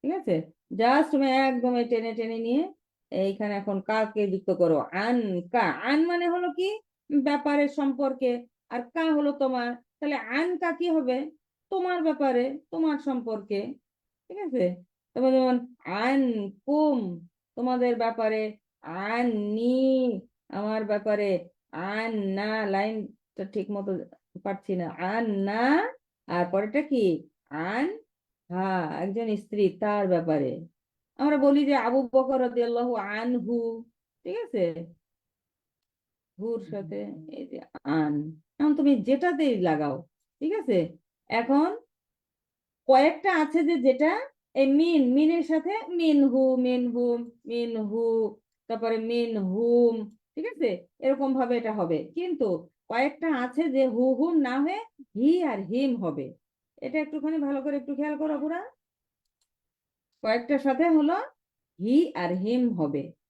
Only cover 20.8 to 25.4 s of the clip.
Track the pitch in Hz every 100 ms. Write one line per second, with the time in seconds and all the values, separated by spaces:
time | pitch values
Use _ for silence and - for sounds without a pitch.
20.8 | 214 208 208 208 202 175 175 _ _ 151
21.8 | 185 214 226 220 196 196 214 220 208 196
22.8 | 208 220 - - _ - 196 208 190 202
23.8 | 196 185 - - _ 180 202 196 - 180
24.8 | 165 170 185 220 226 196